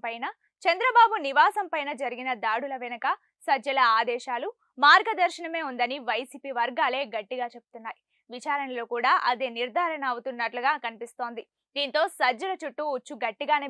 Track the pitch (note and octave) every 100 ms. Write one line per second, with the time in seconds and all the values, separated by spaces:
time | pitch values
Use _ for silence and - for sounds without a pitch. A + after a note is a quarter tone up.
0 | A#3 A#3 C#4 A4+ _ _ - F4 B4+ A#4
1 | A#4 G#4 C#4 C4 E4+ G#4 F#4 D#4+ C#4 C4+
2 | C4 A#3 C4 A#3+ A3 A3+ C#4 C4+ A#3+ A#3+
3 | C4+ F#4+ _ _ - C4+ C#4 C4+ B3 A3
4 | A#3 A#3+ C4 A#3+ E4 - _ - C#4 F4+
5 | G#4+ G4+ F4 E4+ E4+ E4 D4+ B3 A#3+ C#4+
6 | A#3 A3+ B3+ C4+ C#4 B3 A#3 A#3+ C#4+ C4
7 | C4+ G#3+ G#3 B3+ A#3+ A#3+ _ A#3 A3 -
8 | _ _ - A#3+ D4+ C#4+ C4+ B3 A#3 A#3+
9 | B3 F4 - B3 B3+ A#3 A#3+ A3 F4 D#4
10 | C4+ A#3+ A#3+ A#3+ A3+ A#3+ B3 D4 A#3 A3
11 | A#3 - A#3+ A#3 - _ _ C#4 C#4+ D4+
12 | D#4 - C4+ A#3+ F#4 F#4 D4+ - D4+ C4
13 | - C#4 A3+ A3 C#4 D4 C#4